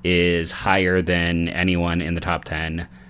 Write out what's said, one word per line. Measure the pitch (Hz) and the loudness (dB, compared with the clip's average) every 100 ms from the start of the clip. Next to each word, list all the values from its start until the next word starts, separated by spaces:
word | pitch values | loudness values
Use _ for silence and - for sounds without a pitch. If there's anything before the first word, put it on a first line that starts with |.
is | 87 90 87 85 82 | 0 4 4 2 -2
higher | - - 95 92 92 | -4 0 2 4 2
than | 87 87 85 85 85 | 2 0 0 0 -2
anyone | - 90 87 85 85 | -2 0 0 0 -2
in | 82 | -2
the | 85 | -4
top | 87 85 | -2 -4
ten | - 80 80 82 82 - - | -4 -6 -6 -6 -10 -16 -20